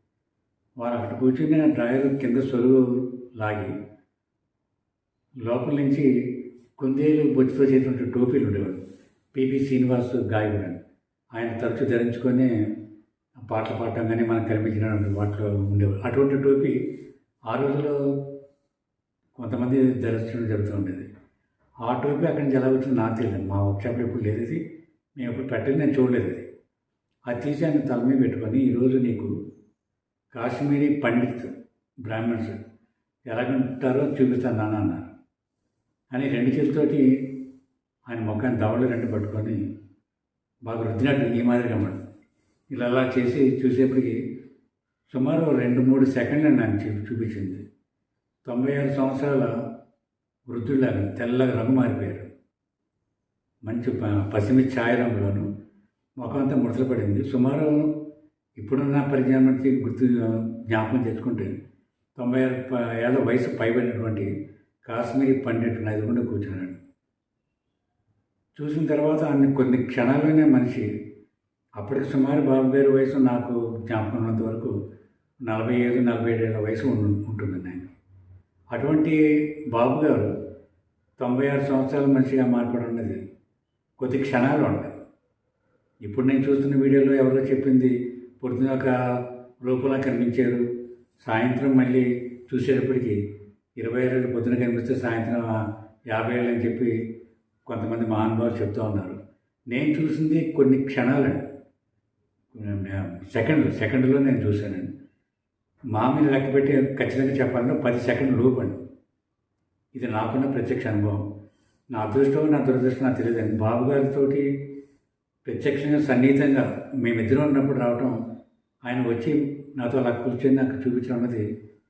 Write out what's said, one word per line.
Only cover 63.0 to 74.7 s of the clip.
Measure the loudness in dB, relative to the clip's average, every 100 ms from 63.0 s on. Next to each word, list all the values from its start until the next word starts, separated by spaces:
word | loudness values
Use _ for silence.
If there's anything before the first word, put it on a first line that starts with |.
| 0 2
వయసు | 2 0 0 -2
పైబడినటువంటి | 0 0 0 -2 -4 -4 -4 -6 -10 -18 _ _ -8
కాశ్మీరీ | -6 -2 0 2 2
పండితుడిని | 0 -2 -2 -2 -4
ఎదురుకుండా | -4 -2 -2
కూర్చున్నాడు. | -2 -4 -6 -8 -10 -12 -20 _ _ _ _ _ _ _ _ _ _ _ _ _ _ _ _ -10
చూసిన | -6 -2 0
తర్వాత | 2 2 0
ఆయన | 2 4 4
కొన్ని | 4 2 2
క్షణాల్లోనే | 0 0 2 2 4 6
మనిషి, | 6 6 4 -2 -4 -6 -12 -18 _ _ _ _ _ -14
అప్పటికి | -6 -4 -2
సుమారు | 0 2 2
బాబు | 4 4 4 4
గారి | 4
వయసు | 4 2 4
నాకు | 2 2 -2 -4 -4 -6 -4
జ్ఞాపకం | -4 -2 -2 -2
ఉన్నంత | -2
వరకు | -2 -4 -4